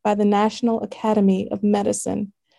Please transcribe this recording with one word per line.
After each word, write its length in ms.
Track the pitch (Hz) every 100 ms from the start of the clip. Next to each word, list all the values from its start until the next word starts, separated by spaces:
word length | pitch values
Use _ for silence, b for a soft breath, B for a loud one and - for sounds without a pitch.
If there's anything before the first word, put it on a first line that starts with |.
by 120 | 214 208
the 100 | 208
National 560 | 202 214 - 233 226
Academy 680 | 214 - 220 214 196 190 202
of 100 | 202
Medicine 720 | 208 208 208 202 196 202 202 _ b